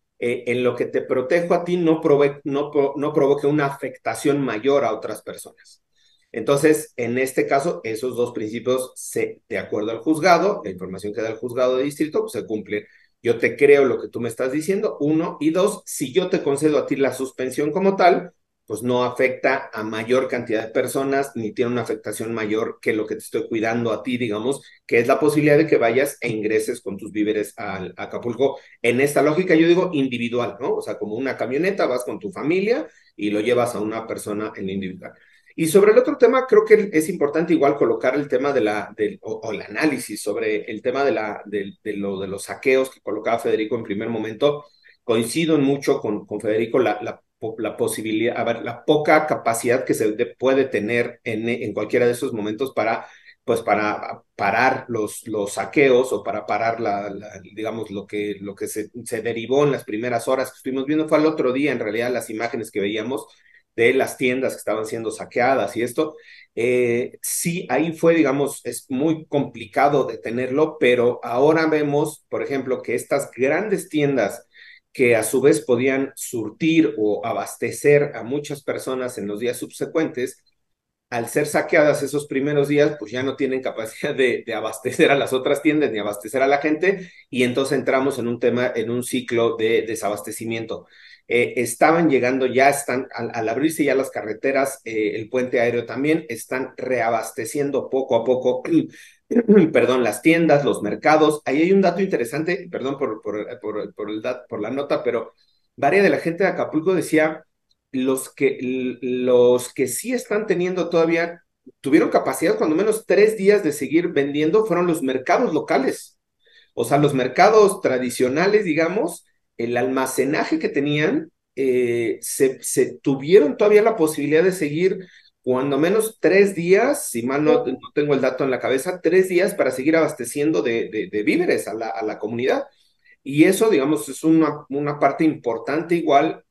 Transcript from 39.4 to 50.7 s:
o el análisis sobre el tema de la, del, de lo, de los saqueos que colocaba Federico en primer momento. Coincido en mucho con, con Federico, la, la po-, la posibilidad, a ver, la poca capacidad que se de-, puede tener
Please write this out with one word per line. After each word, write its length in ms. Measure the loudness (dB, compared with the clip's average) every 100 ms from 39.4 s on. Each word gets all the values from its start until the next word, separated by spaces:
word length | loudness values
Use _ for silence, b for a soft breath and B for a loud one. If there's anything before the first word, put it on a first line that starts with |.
o 100 | -8
el 100 | -8
análisis 600 | -8 -2 -2 -2 -6 -8
sobre 400 | -6 -4 -2 -4 -6
el 100 | -6
tema 240 | -4 -2
de 60 | 0
la, 320 | -2 -4 -10
del, 320 | -8 -8 -8 -10
de 120 | -10
lo, 260 | -6 -6 -6
de 80 | -8
los 160 | -10
saqueos 440 | -10 -4 2 2 0
que 120 | -6
colocaba 400 | -10 -6 -2 -2
Federico 360 | 0 -2 -2 -6
en 60 |
primer 260 | -6 -6 -6
momento. 560 | -6 -8 -2 -2 -2 B B B B
Coincido 540 | -2 -2 0 -2 2 2
en 60 |
mucho 380 | 2 0 0 -2
con, 240 | -2 -6
con 160 | -6 -6
Federico, 380 | -2 -2 0 0
la, 200 | 0 -2
la 180 | -8 -12 _ _
po-, 180 | -10 -6
la 180 | -8 -4
posibilidad, 640 | -4 -4 -4 -2 -2 -2
a 60 |
ver, 180 | -4 -4
la 220 | -8 -2
poca 420 | 0 2 4 4 4
capacidad 580 | -2 -2 0 0 0
que 100 | 0
se 180 | 0 0
de-, 240 | 0 -4 0
puede 280 | 2 2
tener 540 | 2